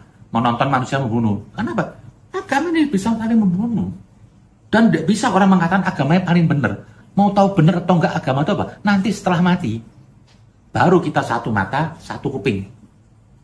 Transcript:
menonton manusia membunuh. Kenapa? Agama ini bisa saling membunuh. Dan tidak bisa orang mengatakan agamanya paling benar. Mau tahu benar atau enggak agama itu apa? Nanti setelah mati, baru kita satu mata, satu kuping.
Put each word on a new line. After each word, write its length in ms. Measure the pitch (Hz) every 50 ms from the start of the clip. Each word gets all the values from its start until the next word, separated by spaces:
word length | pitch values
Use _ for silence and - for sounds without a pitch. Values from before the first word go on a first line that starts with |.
| - - _ - - - -
menonton 320 | 113 123 120 117 113 139
manusia 320 | 139 135 127 127 - 143 139
membunuh. 400 | 135 113 113 120 113 107 101 98 - - -
Kenapa? 400 | 151 226 339 339 202 - - - - - - - _ _ _ -
Agama 400 | 381 392 - 269 277 320 349 320
ini 160 | 320 294 -
bisa 240 | 196 190 - 226 226
saling 240 | 226 226 226 233 220
membunuh. 480 | 214 185 170 185 233 240 226 - 98 185 - - - _ _ _ - - _ _ _ _ _ _ _ _
Dan 220 | - 214 233 202
tidak 160 | 165 151 -
bisa 240 | 170 220 - - 247
orang 240 | 185 190 196 190 190
mengatakan 320 | 175 165 165 185 196 -
agamanya 400 | 185 - - 135 139 170 190 185
paling 180 | 160 175 175 165 147
benar. 220 | 147 143 117 98 95 - - - - - - - -
Mau 180 | 190 202 202 -
tahu 220 | 202 196 196 196 170
benar 240 | 156 170 175 175
atau 160 | 170 - 180 160
enggak 160 | - - -
agama 320 | 165 - 139 131 135 151
itu 60 | 208 202
apa? 100 | - - - - - -
Nanti 240 | 208 202 190 190 226
setelah 300 | 185 - - 175 180 165
mati, 380 | 180 175 180 175 160 113 110 113 - - - - - - - _ _ _ _ _ _ _ _ _ _ _
baru 320 | - 110 131 170 185 170
kita 160 | - 151 - 147
satu 320 | 135 - 117 120 - 123
mata, 480 | 110 101 95 - 135 143 165 - - -
satu 320 | - - 107 - - - 135
kuping. 260 | 131 - 135 101 95 98 - - - - - _ _ _ _ _ _ _ _ _ _